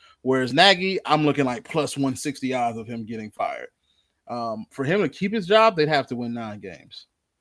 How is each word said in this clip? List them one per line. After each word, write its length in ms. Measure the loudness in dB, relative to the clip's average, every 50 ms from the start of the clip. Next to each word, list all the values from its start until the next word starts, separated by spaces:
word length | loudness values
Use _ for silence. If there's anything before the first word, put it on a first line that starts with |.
| _ -20 _ _ -2
Whereas 280 | 0 2 2 2 2 4
Nagy, 460 | 6 8 8 6 6 2 -2 -2 -2 0
I'm 200 | 0 2 2 4
looking 200 | 2 2 2 0
like 180 | 0 -2 -6 -8
plus 320 | -6 -2 -2 -2 -2 -2
one 220 | -2 -2 -2 -2 -4
sixty 360 | -6 -8 -6 -6 -4 -2 -2
odds 240 | 0 -2 -2 -4 -6
of 100 | -10 -10
him 180 | -10 -10 -8
getting 260 | -8 -10 -10 -10 -10
fired. 380 | -8 -6 -6 -6 -6 -8 -12 -16 _ _ _ _ _ _ _ _ _ _ _ -10
Um, 380 | -8 -6 -6 -6 -6 -8 -10 -10
for 120 | -8 -4 -2
him 180 | 0 2 2
to 60 | 2 0
keep 240 | -2 -2 -4 -2
his 160 | -2 -2 0 4
job, 300 | 6 6 6 6 4 4
they'd 100 | 2 2
have 200 | 2 2 0 0
to 80 | -4 -6
win 160 | -6 -6 -6
nine 260 | -8 -8 -10 -10 -12
games. 460 | -12 -14 -14 -14 -18 -20 -20 -20 -20 _ _ _ _ _ _ _